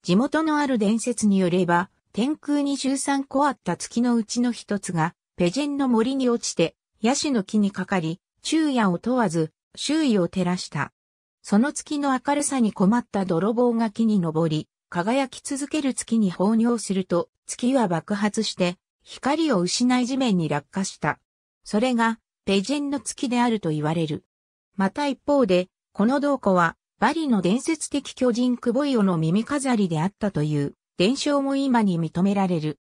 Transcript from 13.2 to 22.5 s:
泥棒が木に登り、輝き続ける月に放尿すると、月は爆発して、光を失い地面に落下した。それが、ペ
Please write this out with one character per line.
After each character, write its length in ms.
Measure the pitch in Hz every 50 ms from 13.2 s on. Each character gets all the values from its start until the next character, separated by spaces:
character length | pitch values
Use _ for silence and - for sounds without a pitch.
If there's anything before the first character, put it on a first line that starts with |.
| 190
泥 300 | 185 180 160 170 214 240
棒 220 | 226 247 240 233
が 160 | 226 226 226
木 160 | 208 - 226
に 120 | 226 214 202
登 300 | 170 165 151 156 165 165
り、 180 | 156 151 - _ _ _ _ _
輝 380 | - 175 170 208 240 277 269
き 160 | 262 - - _
続 240 | - 285 262 285
け 120 | 277 - 311
る 140 | 294 269 247
月 240 | - - - 226
に 140 | 226 214 185
放 240 | 170 - 180 202 226
尿 240 | 226 226 240 240 226
す 120 | - -
る 140 | 196 190 185
と、 240 | _ 180 175 - _ _ _ _
月 300 | - - - - 240 269
は 120 | 269 226
爆 280 | 185 175 160 - - 208
発 260 | 202 208 208 - -
し 140 | 214 - -
て、 220 | - 180 175 180 _ _ _ _ _ _
光 480 | - - - - 254 294 311 330 311
を 80 | 254 185
失 400 | 175 180 - - 240 247 254 247
い 80 | 254
地 100 | 233 277
面 200 | 262 269 240 196
に 120 | 180 160 151
落 180 | 151 147 - _
下 120 | - 190 190
し 160 | - - -
た。 200 | - 151 139 _ _ _ _ _ _ _ _ _ _
そ 160 | - - 208
れ 140 | 233 254 254
が、 240 | 226 233 226 226 - _ _ _ _ _
ペ 160 | -